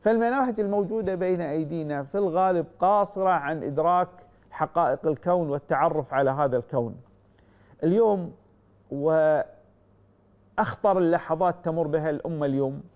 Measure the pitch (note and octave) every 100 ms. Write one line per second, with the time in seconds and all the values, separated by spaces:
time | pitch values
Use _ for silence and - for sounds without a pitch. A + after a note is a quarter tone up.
0 | G#3+ A3+ A#3 C4 B3+ A3 G3+ G3+ G3 A3
1 | G3 F#3 F3+ F3+ E3 D3+ D3+ E3 D#3 C#3+
2 | C#3 G3 G3 E3 F#3+ F3+ E3 - F3+ G#3
3 | G3 G3 F#3+ F3 C#3+ D#3+ B2+ C#3+ D#3+ F3+
4 | F3+ - - _ _ - D3+ - E3 C3+
5 | D#3+ C#3+ - F3+ D#3+ C#3+ - C#3+ D#3+ D3+
6 | C3+ C3 C#3 C3+ C#3+ B2 A#2+ C3+ A#2 -
7 | - _ _ _ _ _ _ - D#3 G3
8 | A3+ G3+ E3+ - _ _ _ _ _ C#3
9 | D3 D#3+ D#3 D3+ - - _ _ _ _
10 | _ _ _ _ _ - G#3+ - G#3+ F#3+
11 | E3+ E3+ - D#3+ F#3 E3+ E3 D#3+ D#3 D#3
12 | D#3 D3 - D#3+ D3 C3+ C3+ C#3 D#3